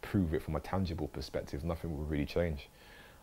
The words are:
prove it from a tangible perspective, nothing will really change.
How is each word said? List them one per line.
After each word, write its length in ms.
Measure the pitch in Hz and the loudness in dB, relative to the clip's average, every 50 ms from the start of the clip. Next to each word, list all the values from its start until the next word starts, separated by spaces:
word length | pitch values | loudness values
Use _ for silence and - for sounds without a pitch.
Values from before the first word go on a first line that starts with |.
prove 320 | - - - 104 92 80 82 | -4 2 4 4 4 4 2
it 80 | 73 - | 0 0
from 120 | - 76 | 0 -2
a 40 | 73 | -2
tangible 480 | - - - 95 95 82 82 78 76 | -2 0 0 2 2 2 0 0 -2
perspective, 560 | 71 - 67 76 - - 76 - - - 69 76 | -2 -4 -4 -4 -2 -2 -4 -2 -2 -4 -2 0
nothing 320 | 85 85 - - 85 78 | 0 -2 0 -2 -2 -2
will 100 | 71 76 | -2 0
really 200 | 76 78 73 71 | 0 2 2 2
change. 440 | - - 85 87 85 76 71 - - - - - - - - - - - - | 2 2 2 2 2 2 -2 -6 -10 -16 -20 -20 -20 -18 -18 -18 -20 -20 -12